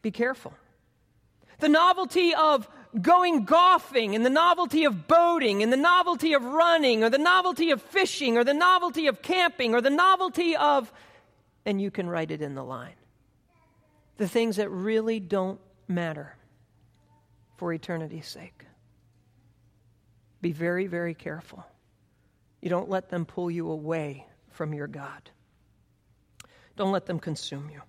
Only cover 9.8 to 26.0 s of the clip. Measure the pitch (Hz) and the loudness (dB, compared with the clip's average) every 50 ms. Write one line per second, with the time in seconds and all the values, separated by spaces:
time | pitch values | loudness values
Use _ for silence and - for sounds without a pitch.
9.8 | 226 269 285 320 359 381 381 359 381 349 - 320 349 339 330 - 285 294 285 277 | 0 0 2 4 4 4 4 2 0 -4 -4 -2 -2 -2 0 0 2 2 2 0
10.8 | 226 - - - - - - - _ _ _ _ _ _ _ _ _ 214 202 196 | -2 -4 -18 -20 -20 -20 -20 -20 _ _ _ _ _ _ _ _ _ -4 -4 -4
11.8 | 202 196 - - 185 170 175 165 160 160 160 147 151 143 139 135 131 123 131 120 | -4 -4 -6 -6 -6 -4 -4 -6 -4 -6 -6 -8 -8 -10 -10 -12 -10 -10 -12 -12
12.8 | 123 - - _ _ _ _ _ _ _ _ _ _ _ _ _ _ _ _ _ | -14 -16 -20 _ _ _ _ _ _ _ _ _ _ _ _ _ _ _ _ _
13.8 | _ _ _ _ _ _ _ - 214 175 - 233 233 226 208 196 214 - 190 185 | _ _ _ _ _ _ _ -6 -6 -2 0 -2 -2 0 -2 -4 -4 -6 -6 -6
14.8 | 185 214 220 220 220 226 226 220 190 165 202 196 185 185 190 - _ _ _ _ | -4 -2 -2 -2 -2 -2 -6 -6 -6 -4 -4 -4 -4 -4 -8 -12 _ _ _ _
15.8 | _ - 180 175 170 165 156 151 143 - - _ _ _ _ _ _ _ _ _ | _ -6 -4 -4 -4 -6 -8 -10 -14 -18 -20 _ _ _ _ _ _ _ _ _
16.8 | _ _ _ _ _ _ _ _ _ _ _ _ _ _ _ _ 180 170 165 156 | _ _ _ _ _ _ _ _ _ _ _ _ _ _ _ _ -8 -8 -8 -8
17.8 | - - 170 160 160 151 - 160 147 - - - 170 180 _ _ - _ _ _ | -8 -8 -8 -8 -8 -10 -12 -16 -16 -16 -18 -20 -20 -20 _ _ -20 _ _ _
18.8 | _ _ _ _ _ _ _ _ _ _ _ _ _ _ _ _ _ _ _ _ | _ _ _ _ _ _ _ _ _ _ _ _ _ _ _ _ _ _ _ _
19.8 | _ _ _ _ _ _ _ _ _ _ _ _ - 170 156 151 165 170 175 180 | _ _ _ _ _ _ _ _ _ _ _ _ -8 -8 -6 -4 -4 -4 -4 -4
20.8 | 190 190 175 175 175 170 160 - - - 151 170 - - - 185 170 - _ _ | -6 -6 -6 -6 -6 -6 -8 -10 -12 -12 -12 -12 -16 -20 -20 -20 -20 -20 _ _
21.8 | _ _ _ _ _ _ _ _ _ _ _ _ _ _ _ _ - 180 180 175 | _ _ _ _ _ _ _ _ _ _ _ _ _ _ _ _ -6 -4 -4 -4
22.8 | 196 196 190 185 185 _ 180 175 165 - - - 175 175 170 170 165 165 160 156 | -4 -4 -6 -6 -6 _ -8 -8 -8 -8 -8 -8 -6 -6 -6 -6 -6 -8 -8 -8
23.8 | 151 156 165 160 151 143 139 139 - _ _ _ _ _ _ - 165 151 151 147 | -6 -6 -6 -6 -6 -8 -12 -14 -20 _ _ _ _ _ _ -10 -8 -8 -8 -10
24.8 | 143 - - 147 139 139 - - _ - _ _ _ _ _ _ _ _ _ _ | -10 -12 -12 -16 -16 -16 -18 -20 _ -20 _ _ _ _ _ _ _ _ _ _
25.8 | _ _ _ _ | _ _ _ _